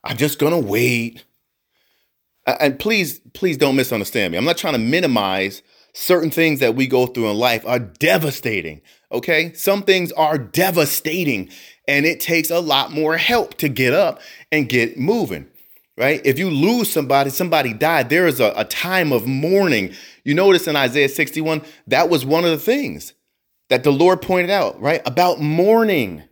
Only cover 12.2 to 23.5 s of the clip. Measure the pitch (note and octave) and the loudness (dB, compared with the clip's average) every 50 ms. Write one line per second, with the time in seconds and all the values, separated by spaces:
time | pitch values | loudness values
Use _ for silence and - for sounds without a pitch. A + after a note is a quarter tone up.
12.2 | - - E3+ E3 D#3 - E3+ F3 F3 D3+ C#3 C3+ B2 - - D3+ D#3 D3+ D#3+ E3 | -4 -2 0 0 0 0 -2 -2 0 0 0 0 0 -2 -4 -2 -2 -2 0 0
13.2 | D#3+ - A#3+ A#3 - - - - D#3+ D3 B2 B2+ C3 B2 C3+ F3+ G3+ D#3+ - - | 0 0 0 0 -2 -4 -6 -4 -4 -4 0 0 0 2 2 2 2 0 -2 -6
14.2 | - - - - - _ D#3 D#3 C#3 A2+ B2 B2 A#2 A#2 - C#3+ D3 E3+ A3+ A#3 | -18 -20 -20 -20 -8 _ 0 0 0 2 2 0 0 0 -2 -2 0 0 0 0
15.2 | F#3 A2+ F#2 D2+ C#2 _ _ _ - _ - _ _ _ _ - A#2+ C#3 D#3 - | -2 -4 -6 -12 -12 _ _ _ -20 _ -20 _ _ _ _ -2 0 0 0 0
16.2 | - C#3 B2+ A#2+ F#3+ F#3+ D3+ C#3 D#3 G3+ A#3+ B3 G#3 - - D#3+ C#3+ B2+ C#3 C#3 | 0 0 0 0 -2 -2 0 2 2 2 2 0 -2 -2 -2 -4 0 2 2 2
17.2 | C#3 C#3 C3+ - F#3 E3+ E3 D#3 C3+ B2 A2 A2 D3 D#3+ E3+ D3 B2 A#2 D3 F3 | 2 0 -2 -4 -2 0 0 0 0 -2 -2 -2 0 0 2 0 0 2 2 2
18.2 | F#3 E3 C3+ B2 A#2+ G#2 - G#2 A2 - - - - F3 F#3 F#3 E3+ D3+ C3 A#2 | 4 2 2 2 0 0 0 -2 -6 -6 -6 -6 -4 -2 0 0 0 2 0 0
19.2 | A2+ B2+ C3+ C3+ D3+ E3 F#3+ G3+ G3 F3 C3 G#2+ G2 F2 - - - - - _ | 0 -2 -4 -2 0 2 2 2 2 2 0 0 -2 -4 -8 -16 -20 -20 -20 _
20.2 | _ C#3 D3 E3 G3 G3 F#3+ E3+ - E3 D3+ C#3+ C3+ A#2 A#2+ D3 C#3 C3+ C#3 - | _ -2 0 4 4 4 4 4 4 2 2 2 0 0 2 2 0 2 2 -2
21.2 | D#3 - - D#3+ D#3 D#3+ D#3+ D3+ D#3 - - _ _ - B2+ C#3 E3+ E3 E3+ C#3+ | -4 -4 -4 -6 -4 -2 -4 -4 -6 -12 -20 _ _ 0 2 2 4 2 2 0
22.2 | B2 C3+ D#3 E3 F3 E3+ D#3+ D3 - G#3+ B3 C#4+ C#4 B2+ D#2 C#2+ - - _ _ | 2 2 0 2 2 2 0 0 0 0 0 0 -2 -6 -8 -12 -14 -18 _ _
23.2 | _ _ _ _ _ _ | _ _ _ _ _ _